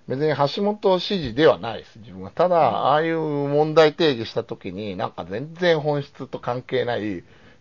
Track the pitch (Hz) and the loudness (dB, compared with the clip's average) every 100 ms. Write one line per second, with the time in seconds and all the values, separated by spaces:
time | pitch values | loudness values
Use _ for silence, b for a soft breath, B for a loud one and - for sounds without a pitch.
0 | - 131 156 143 143 - 202 214 196 185 | -8 -2 -2 0 0 0 -4 0 0 0
1 | - 202 135 117 156 87 113 104 - 113 | 0 -4 -4 4 4 4 -2 -10 -14 -20
2 | 101 92 92 - 180 170 131 104 127 151 | -18 -14 -8 0 2 4 4 2 2 2
3 | 165 165 156 143 143 147 156 156 156 151 | 0 -2 -2 -2 0 2 4 6 4 4
4 | 160 117 110 120 110 113 101 90 107 92 | 2 2 -4 -6 -6 -10 -10 -8 -8 -6
5 | 117 - 85 107 151 165 180 156 147 147 | -8 -8 -10 -8 -10 0 2 2 2 -2
6 | 139 - 131 - - 127 - 127 120 113 | -6 -14 -12 -8 -6 -6 -4 -2 -2 -4
7 | 104 87 - b b b | -4 -6 -10 b b b